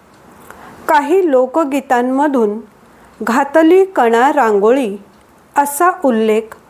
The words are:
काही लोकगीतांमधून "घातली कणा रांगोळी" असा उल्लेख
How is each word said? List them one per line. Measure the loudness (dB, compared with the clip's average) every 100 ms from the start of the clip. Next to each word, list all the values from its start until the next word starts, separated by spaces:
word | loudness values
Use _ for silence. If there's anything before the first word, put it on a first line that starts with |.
| _ _ -20 -20 -20 -20 -20 -10 -2
काही | -2 0 0 2
लोकगीतांमधून | 0 0 -2 -2 -4 -2 -2 -2 -2 -2 0 -2 -4 -14 _ -20 _ -20 -8
"घातली | -4 -2 0 2 4 4
कणा | 2 0 0 2 2
रांगोळी" | 2 0 2 2 2 -2 -8 -16 _ _ _ _ -4
असा | -4 -2 -2 0
उल्लेख | 0 0 0 -2 -4 -14